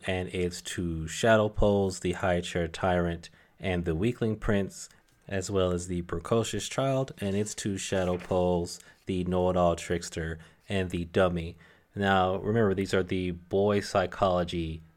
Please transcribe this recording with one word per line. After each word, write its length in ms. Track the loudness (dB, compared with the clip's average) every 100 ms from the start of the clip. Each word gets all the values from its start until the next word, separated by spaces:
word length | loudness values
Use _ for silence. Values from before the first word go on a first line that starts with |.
| -4
and 240 | -4 -4
its 320 | -2 -4 -4
two 460 | -10 -6 -4 -4 -6
shadow 420 | 0 4 6 4
poles, 520 | 2 4 4 2 -2
the 100 | -4
high 300 | -2 0 0
chair 260 | 0 -2 -4
tyrant 640 | -2 0 2 0 -2 -10 -20 _ -8
and 260 | -4 -2 0
the 100 | 0
weakling 400 | -2 0 -2 -2
prince, 520 | 0 0 0 -6 -18 -20 _ _ -8
as 220 | -6 -2
well 220 | 2 2
as 160 | 2 -2
the 160 | -6
precocious 640 | -4 -6 0 0 0 -4 -6
child 460 | -2 0 0 -2 -4
and 160 | -2 -2
its 200 | -2 -4
two 220 | -4 -4
shadow 400 | -2 0 0 0
poles, 600 | 0 2 4 2 -2 -8 -18 -12 -4
the 160 | -2
know-it-all 520 | 0 2 2 4 4 2
trickster 600 | -2 -4 -4 -8 -6 -8 -14 _ -6
and 220 | -2 -2
the 140 | -4 0
dummy. 500 | 2 4 2 -6 -12 -20 _ _ -2
Now, 400 | 4 4 4 0
remember, 400 | 0 2 4 2
these 180 | 0
are 100 | 0
the 280 | 0 -2 -2
boy 480 | -6 -2 2 2 2
psychology, 1040 | 2 0 0 2 2 2 0 -2 -6 -8 -14